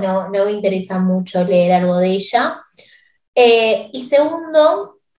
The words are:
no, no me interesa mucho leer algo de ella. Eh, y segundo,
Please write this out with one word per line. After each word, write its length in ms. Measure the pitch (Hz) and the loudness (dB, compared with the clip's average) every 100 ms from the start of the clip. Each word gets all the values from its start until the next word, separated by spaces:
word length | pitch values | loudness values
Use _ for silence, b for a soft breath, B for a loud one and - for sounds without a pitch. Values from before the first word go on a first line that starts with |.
no, 260 | 190 190 180 | -2 -4 -4
no 160 | 196 | -2
me 80 | 202 | -2
interesa 460 | 208 196 190 185 185 | -2 -2 -2 -4 -2
mucho 420 | 185 185 180 180 | -2 -2 -2 -4
leer 280 | 180 180 175 | 0 2 2
algo 240 | 180 180 180 | 2 2 0
de 140 | 185 | 0
ella. 500 | 190 190 240 294 - b b b b b b _ | -2 -2 -2 -2 -6 b b b b b b _
Eh, 560 | - 240 226 220 214 - | 4 4 4 2 -2 -6
y 120 | 262 | -14
segundo, 920 | - 285 302 330 320 311 311 370 403 _ _ | -2 0 0 -4 -2 2 2 0 -6 _ _